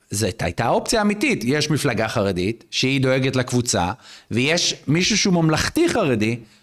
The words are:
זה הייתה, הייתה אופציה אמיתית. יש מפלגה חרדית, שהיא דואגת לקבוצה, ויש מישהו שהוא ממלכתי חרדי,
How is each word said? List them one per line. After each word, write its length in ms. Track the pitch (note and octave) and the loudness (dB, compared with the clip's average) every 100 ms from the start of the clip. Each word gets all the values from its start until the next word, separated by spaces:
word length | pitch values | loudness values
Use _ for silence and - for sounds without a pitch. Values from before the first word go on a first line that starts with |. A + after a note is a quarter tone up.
| - | -10
זה 160 | G2+ G#2 | -4 -4
הייתה, 180 | - | -2
הייתה 240 | F2 E2+ A#2 | -4 -2 0
אופציה 320 | G3+ A3+ A3+ | 0 0 0
אמיתית. 440 | G#3 G#3 C#4+ F#3+ | 0 0 0 0
יש 260 | A#2+ D3 D3+ | 0 0 0
מפלגה 380 | D3 C#3+ A2 A2 | 0 0 0 -2
חרדית, 560 | A#2 G2 F2+ F#2 A2+ - | 0 0 0 -2 -4 -8
שהיא 300 | - C3 C3+ | -2 0 2
דואגת 360 | C3 C3 C3 C3 | 2 2 2 0
לקבוצה, 560 | B2 B2 A#2+ G2+ F2 - - - - | 0 0 0 0 0 -4 -12 -20 -6
ויש 440 | G#2+ C3+ F3 - - - | -2 0 0 0 -4 -2
מישהו 320 | D#3+ F3+ G#3 | 0 2 0
שהוא 160 | G3+ | 2
ממלכתי 540 | F3 D#3+ D#3 - D4+ A#3+ | 2 2 0 0 0 0
חרדי, 480 | A#3 D#3+ A2+ G#2+ A#2 - - | 2 0 2 0 -2 -8 -20